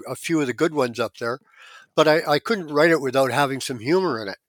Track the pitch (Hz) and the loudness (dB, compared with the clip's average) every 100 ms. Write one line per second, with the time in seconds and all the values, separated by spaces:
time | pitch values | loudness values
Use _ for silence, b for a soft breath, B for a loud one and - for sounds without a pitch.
0 | 123 131 - 156 131 117 165 151 123 117 | -12 -10 -2 -2 -2 -2 -2 0 -2 -4
1 | 110 - 117 127 B B B B B - | -8 -6 -8 -8 B B B B B 2
2 | 156 160 165 147 - 214 151 147 170 160 | 4 4 2 0 0 -4 0 2 4 4
3 | 135 135 131 120 139 131 - 120 120 185 | 2 0 2 2 0 -2 -6 -6 0 0
4 | 180 113 98 - | 0 -4 -6 -10